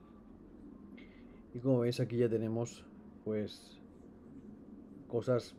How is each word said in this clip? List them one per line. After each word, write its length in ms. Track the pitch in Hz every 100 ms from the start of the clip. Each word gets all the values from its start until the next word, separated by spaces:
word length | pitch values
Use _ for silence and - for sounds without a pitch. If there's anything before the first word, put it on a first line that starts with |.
| - - - - - - - - - - - - - - -
Y 60 | 127
como 180 | 127 127
veis 220 | 120 123
aquí 160 | 123 120
ya 120 | 120
tenemos, 560 | 110 110 113 117 - - - - -
pues, 560 | - 107 - - - - - - - - - - - - - - - - -
cosas 480 | 117 107 123 -